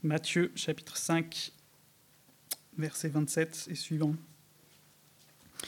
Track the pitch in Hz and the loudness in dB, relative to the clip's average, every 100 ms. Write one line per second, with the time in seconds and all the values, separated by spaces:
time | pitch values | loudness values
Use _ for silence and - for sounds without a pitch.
0 | 156 156 - 170 175 - - 151 - - | 2 0 2 2 2 0 -4 -4 -4 -6
1 | - 165 160 - - - _ _ _ _ | 2 2 2 -4 -8 -10 _ _ _ _
2 | _ _ - - _ - - - 156 - | _ _ -20 -20 _ -10 -8 -6 -4 -2
3 | 160 151 147 - 160 - - 165 - 160 | 0 2 2 2 0 -2 -8 -8 -2 2
4 | 151 160 - - - _ - - _ _ | 2 0 -6 -20 -20 _ -20 -20 _ _
5 | _ _ - - - - | _ _ -20 -20 -20 -16